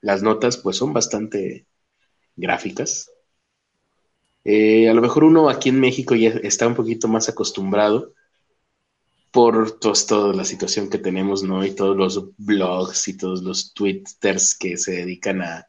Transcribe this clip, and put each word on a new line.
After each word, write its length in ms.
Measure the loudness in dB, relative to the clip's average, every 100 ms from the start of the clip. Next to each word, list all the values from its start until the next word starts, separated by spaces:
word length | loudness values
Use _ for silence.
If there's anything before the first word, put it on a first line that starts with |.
las 220 | 0 0
notas, 340 | 2 2 0 -2
pues 200 | -4 -2
son 160 | -2
bastante 720 | -2 -2 -4 -4 -6 -6 -10 _ _ _ _ _ _ _ -10
gráficas. 760 | -4 -4 -6 -8 -8 -8 -12 _ _ _ _ _ _ _ _ _ _ _ _ _
Eh, 460 | 0 2 4 6 6
a 40 |
lo 80 | 6
mejor 220 | 4 6
uno 260 | 6 8 6
aquí 200 | 2 0
en 100 | 2
México 360 | 2 0 0 2
ya 140 | 2 0
está 240 | -4 -2 0
un 80 | 0
poquito 320 | -4 -4 -2
más 220 | -2 -2
acostumbrado 840 | -4 -6 -6 -4 0 2 0 -4 _ _ _ _ _ _ _ _ _ _ _ _
por, 480 | 4 4 4 0 0
pues, 260 | -2 0 0
toda 260 | 2 2
la 100 | 0 -4
situación 440 | -6 -6 -4 -4
que 80 | -4
tenemos, 460 | -4 -4 -2 -2
¿no? 220 | -2 -2 -4
Y 80 | -2
todos 200 | 0 2
los 400 | 0 -2 -10 _
blogs 720 | -2 0 0 -2 -4 -6 -8
y 100 | -8
todos 260 | -6 -6
los 300 | -6 -8 -8
twitters 800 | -4 -2 -2 -10 -4 -2 0 -2 -2
que 220 | -6 -6
se 140 | -6
dedican 480 | -6 -8 -8 -6 -6
a 260 | -6 -10